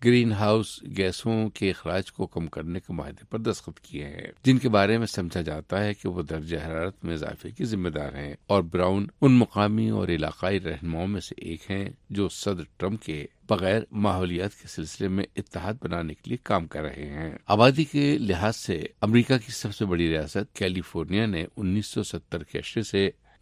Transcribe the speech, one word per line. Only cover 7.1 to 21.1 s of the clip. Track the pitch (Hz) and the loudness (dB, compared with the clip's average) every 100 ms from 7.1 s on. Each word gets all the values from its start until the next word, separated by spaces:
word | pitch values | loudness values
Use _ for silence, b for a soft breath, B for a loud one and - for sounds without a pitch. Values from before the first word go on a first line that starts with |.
اضافے | 80 73 - 90 | -6 -6 -10 -14
کی | 107 117 | -8 -4
ذمہ | 104 90 | -2 -2
دار | 73 71 | -4 -6
ہیں، | 71 73 - - | -8 -12 -12 2
اور | 98 | 2
براؤن | 82 - 90 98 98 - | 2 2 2 2 -2 4
ان | 139 | 8
مقامی | 123 117 104 104 110 110 | 8 6 4 2 2 0
اور | 104 90 | 0 0
علاقائی | 80 78 - 90 98 | 0 0 -2 0 0
رہنماؤں | 87 73 82 82 95 | -2 -6 -4 -2 -2
میں | 101 | -4
سے | - - | -6 -12
ایک | 85 82 - | -10 -10 -6
ہیں | 98 98 - - | -6 -6 -12 -8
جو | 101 92 | -2 -2
صدر | - 101 90 76 - | -2 -4 -4 -6 -6
ٹرمپ | 90 107 | -4 -4
کے | - 76 73 _ - | -6 -8 -8 _ -2
بغیر | 104 95 110 - | 0 2 0 0
ماحولیات | 104 101 92 90 87 101 - | 0 0 2 0 -2 -4 -8
کے | - | -14
سلسلے | - 76 - 95 | -10 -10 -4 -2
میں | 95 - - | -2 -4 -8
اتحاد | - 87 92 - | -8 -8 -6 -6
بنانے | 87 87 80 | -6 -4 -6
کے | 78 87 | -8 -8
لیے | 120 | -8
کام | - 95 80 | 0 -2 -2
کر | 76 | -8
رہے | 76 69 73 | -8 -8 -10
ہیں۔ | 76 80 - - | -8 -8 -10 2
آبادی | 104 127 139 | 8 8 8
کے | 147 143 143 147 | 2 2 2 2
لحاظ | 104 85 104 - | 0 0 0 -2
سے | - 82 - - | -4 -4 -4 -2
امریکہ | 107 120 120 131 | 6 6 8 4
کی | 120 | 2
سب | - 104 - | -8 -6 -2
سے | 101 | 0
بڑی | 85 82 | 2 2
ریاست | 78 76 98 107 - | 0 -2 -4 -4 -4
کیلیفورنیا | 95 90 - 85 80 | -2 -2 -4 -6 -2